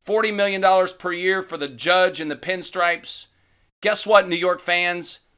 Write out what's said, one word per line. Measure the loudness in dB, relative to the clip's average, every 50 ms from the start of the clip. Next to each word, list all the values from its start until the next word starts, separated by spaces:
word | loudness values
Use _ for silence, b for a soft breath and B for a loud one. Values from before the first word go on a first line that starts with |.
forty | _ 0 0 0 0 0
million | 0 0 0 0 0 2
dollars | 4 4 4 4 2 0
per | -4 _ -6 -6 -6
year | -2 0 0 0 0 -2
for | -6 -8
the | -8 -8 -8
Judge | -8 -6 0 2 4 4 4 2 0 -4
and | -6 -8
the | -8
Pinstripes. | -8 -6 -6 -6 -6 -6 -8 -2 0 0 0 0 -2 -6 -12 -12 -12 -14 _ _ _ _ _ _ _ _ _ _ _
Guess | -2 0 0 0 2
what, | 4 4 4 4
New | 4 -4
York | 0 0 0 0 -2
fans? | -2 -2 0 0 0 -2 -2 -4 -6 -10 -10 -12 _ _ _